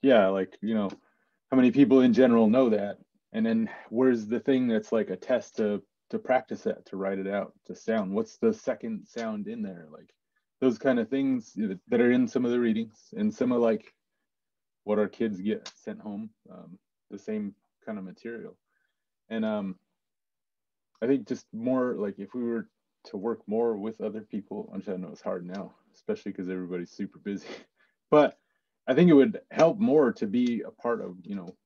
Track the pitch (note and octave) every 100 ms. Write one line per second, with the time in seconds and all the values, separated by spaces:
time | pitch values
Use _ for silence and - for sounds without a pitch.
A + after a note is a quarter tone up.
0 | C3+ A#2+ F#2+ G2 F#2+ - G#2 A2 G2+ -
1 | _ _ _ _ _ C3 B2+ A#2+ C3+ C3
2 | B2+ A2 B2+ A#2 A2 A#2+ B2+ G#2 G2+ G2
3 | _ _ _ A2 A2+ A2+ A2 - - A2+
4 | C3 A#2+ G#2 A#2 - C3 B2 A2 G#2+ A2+
5 | G2+ F#2 - B2 - - G#2+ G#2 - _
6 | _ A2 - B2+ - G#2 - - - F#2+
7 | G2 G2 F#2+ G2+ F#2+ _ _ - - A2
8 | F#2+ G2 A2+ - A2+ G#2+ - A2+ A#2 G#2+
9 | - - A2+ G#2+ G2+ A#2 G#2 F2 D#2+ D#2
10 | _ _ _ _ _ _ C3 A2+ C#3 B2
11 | A2 C3+ C3+ B2+ - - G#2+ F#2 _ A#2+
12 | B2 B2 A#2+ B2+ B2 A#2+ A#2+ A2 A2+ _
13 | _ - G#2+ G#2+ B2+ A#2+ A#2 G#2+ - _
14 | _ _ _ _ _ _ _ _ - G#2
15 | G#2 - A2+ G2 G2 G#2+ - _ - G#2+
16 | G#2+ G2+ A2 _ _ F#2 E2+ F#2 _ _
17 | _ G2+ - G#2+ G2+ G2 _ _ - G#2+
18 | F#2+ - A#2 A#2 F#2+ - _ _ _ _
19 | _ _ _ A2 A2 G#2+ G2 F#2 _ _
20 | _ _ _ _ _ _ _ _ _ _
21 | A#2 C3+ G#2+ B2 - A2 A#2+ C3 B2+ G2+
22 | G2+ G2 G2 B2+ A#2 A#2 G2+ _ _ _
23 | - G#2 G#2 A2+ - G#2+ A#2 G#2+ G#2 A2+
24 | G#2+ G#2+ G#2+ G#2+ F#2+ G#2 G#2+ G2 G2 F#2
25 | F2 - G#2 F#2+ F2 F#2 F2+ _ _ _
26 | - G#2 - F#2+ F2+ F#2 F2+ F2+ F2 -
27 | G2+ - G#2 G2+ - - - _ _ _
28 | _ D3+ C#3+ - _ _ _ _ - C3
29 | F3+ D3 B2 G2 - - D#3+ G#2+ A#2 D3
30 | C3 G#2 A2 A2+ B2 A#2 - - A#2+ A#2
31 | G2 F2+ F2 G2+ F2 -